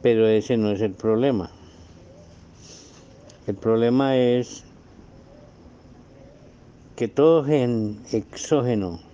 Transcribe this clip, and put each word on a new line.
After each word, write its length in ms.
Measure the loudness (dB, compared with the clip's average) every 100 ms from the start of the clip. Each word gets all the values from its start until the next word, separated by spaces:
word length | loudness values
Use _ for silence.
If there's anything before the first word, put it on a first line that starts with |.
pero 280 | 2 2 4
ese 280 | 2 0 -2
no 140 | 0
es 100 | -2
el 120 | -4
problema. 580 | -4 -2 0 0 -2 -6 -12 -20 -20 -20 -20 -20 -20 -20 -20 -20 -20 -20 -20 -20 -20 -20 -20 -20 -20 -10
El 80 | -6
problema 600 | 0 2 2 2 2 2
es 460 | 2 0 -4 -12 -20 -20 -20 -20 -20 -20 -20 -20 -20 -20 -20 -20 -20 -20 -20 -20 -20 -20 -20 -20 -20 -20 -20
que 140 | -8 -6
todo 340 | 2 4 4
gen 560 | 4 0 2 -2 -4 -8 -6
exógeno 880 | -6 -6 -14 -2 -2 0 -2 -4 -8 -16